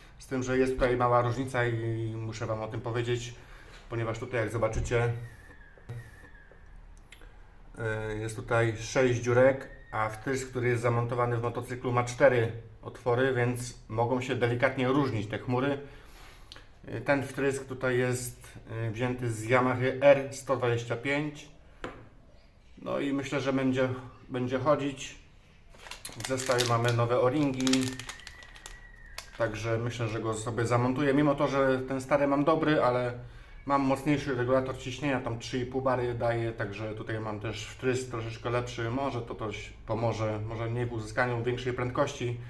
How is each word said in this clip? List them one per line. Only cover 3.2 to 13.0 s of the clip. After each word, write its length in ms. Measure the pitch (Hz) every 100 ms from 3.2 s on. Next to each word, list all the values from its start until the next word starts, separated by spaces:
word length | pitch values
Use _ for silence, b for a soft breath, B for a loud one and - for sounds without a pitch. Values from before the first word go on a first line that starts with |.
| 120 - B B B B B
ponieważ 300 | 117 113 110
tutaj, 200 | 127 123
jak 120 | 107
zobaczycie, 600 | 107 110 110 - 120 120 117 - - - - - - - - - - - - - - - - - - - - b b b b - - 113 110 110
y, 40 | 107
jest 180 | 110 113
tutaj 420 | 117 117 117 107
sześć 440 | - 139 131 117
dziurek, 480 | 120 120 131 131 - - -
a 180 | 110 110
wtrysk, 400 | - 139 127 -
który 180 | 123 120
jest 140 | 117
zamontowany 560 | 120 120 120 123 120 117
w 40 |
motocyklu, 500 | 117 120 110 123 131
ma 120 | 120
cztery 480 | 120 - 143 123 110 - - -
otwory, 520 | - -